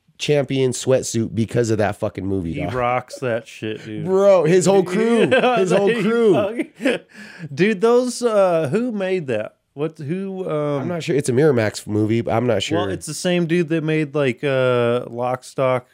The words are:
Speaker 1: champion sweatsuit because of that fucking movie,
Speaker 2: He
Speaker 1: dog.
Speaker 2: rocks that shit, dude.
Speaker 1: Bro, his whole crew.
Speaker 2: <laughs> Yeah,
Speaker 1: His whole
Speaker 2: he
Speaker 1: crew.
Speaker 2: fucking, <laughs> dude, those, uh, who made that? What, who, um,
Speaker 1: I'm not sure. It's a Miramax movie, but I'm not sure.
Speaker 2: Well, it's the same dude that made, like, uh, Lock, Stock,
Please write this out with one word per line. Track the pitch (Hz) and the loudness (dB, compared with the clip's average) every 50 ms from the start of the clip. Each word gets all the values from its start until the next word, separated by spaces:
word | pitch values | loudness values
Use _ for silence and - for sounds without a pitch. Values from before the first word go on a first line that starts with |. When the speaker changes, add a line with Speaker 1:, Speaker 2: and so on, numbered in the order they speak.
| _ _ _ - | _ _ _ -10
Speaker 1:
champion | - - 147 143 131 - 139 135 131 127 | -2 0 0 0 2 0 0 0 2 0
sweatsuit | 117 - - 131 131 117 80 - - 117 113 87 - | 0 -2 0 2 2 2 2 -2 -2 -2 -2 -2 -2
because | 110 113 - - 123 120 110 | -2 -2 0 0 0 0 0
of | 113 101 | 2 0
that | 104 92 - - | 0 -2 -2 -4
fucking | 110 104 - 98 92 | -6 -6 -6 -6 -6
movie, | 98 98 98 85 85 80 | -4 -4 -2 -2 -4 -6
Speaker 2:
He | 73 | -6
Speaker 1:
dog. | - 87 117 | -6 -6 -4
Speaker 2:
rocks | 127 123 123 123 123 - - - - | -2 -2 -2 -2 -2 -6 -8 -14 -8
that | 135 123 113 - - - | -6 -4 -4 -4 -6 -10
shit, | - - 110 107 110 - - | -16 -10 -10 -10 -10 -10 -12
dude. | 110 107 127 156 | -12 -10 -8 -4
Speaker 1:
Bro, | 180 190 190 196 202 190 180 151 | 0 2 4 6 6 6 6 4
his | 156 185 185 156 | 4 4 4 4
whole | 175 196 196 180 | 4 4 4 2
crew. | 180 180 214 226 233 233 226 190 147 | 2 0 0 2 2 4 4 4 4
Speaker 2:
<laughs> | |
Yeah, | 269 254 - 254 247 - | 4 2 2 2 2 2
Speaker 1:
His | 185 175 | 0 2
whole | 175 196 202 214 | 2 2 2 2
Speaker 2:
he | 233 233 | 0 2
Speaker 1:
crew. | 180 214 226 233 233 214 170 | 0 0 2 4 4 4 4
Speaker 2:
fucking, | 196 214 196 233 247 - - _ - 220 269 208 170 - _ _ - - | 2 0 -2 -4 -6 -8 -8 _ -4 -2 -2 -2 -2 -6 _ _ -20 -20
<laughs> | - - - 170 147 139 | -20 -18 -16 -14 -12 -2
dude, | 131 180 220 220 175 | 0 2 2 2 2
those, | 214 233 240 247 254 247 240 - | 2 4 4 4 2 0 -4 -2
uh, | 240 233 214 202 196 185 170 160 160 131 | -2 0 2 4 4 4 4 2 0 0
who | 147 214 247 254 | -2 -2 -2 -2
made | 214 202 185 185 190 185 151 127 | -4 -4 -2 -2 -2 -4 -2 -2
that? | 113 104 107 - _ _ _ _ _ | -4 -4 -4 -6 _ _ _ _ _
What, | 139 151 160 160 - | -6 -6 -6 -6 -10
who, | 147 135 180 190 196 190 190 185 185 160 | -8 -6 -6 -6 -6 -8 -8 -8 -6 -4
um, | 156 151 147 147 143 139 131 | -4 -4 -2 -2 -4 -4 -4
Speaker 1:
I'm | 170 | -4
not | 175 165 135 | -6 -6 -4
sure. | 160 170 143 | -2 -2 -2
It's | 139 - | 0 0
a | 120 | 2
Miramax | 127 160 156 131 117 107 104 - - - - | 4 4 4 4 4 0 -2 -2 -6 -8 -4
movie, | 104 104 107 104 113 117 | -2 0 0 2 0 0
but | 95 - - | 0 0 -2
I'm | 113 123 123 | 0 0 0
not | 107 95 - | 0 0 0
sure. | - 160 170 | -2 -2 -2
Speaker 2:
Well, | 185 196 | -2 -2
it's | 185 - - | -6 -8 -8
the | 156 147 | -10 -10
same | - - 180 175 175 175 | -6 -2 -2 0 0 0
dude | 156 170 180 175 143 | 0 0 0 0 0
that | 165 160 151 | -2 -2 0
made, | 156 156 156 156 139 135 | 0 0 -2 -2 -2 -2
like, | 151 143 131 117 - 147 | 0 0 0 0 -2 -2
uh, | 143 135 131 127 127 123 123 120 117 120 123 - - | -2 0 2 2 2 2 2 2 2 0 0 -2 -6
Lock, | 117 120 123 123 123 - - | -8 -6 -4 -4 -4 -6 -8
Stock, | - - - 135 127 127 120 - _ | -10 -4 -2 0 0 0 0 -4 _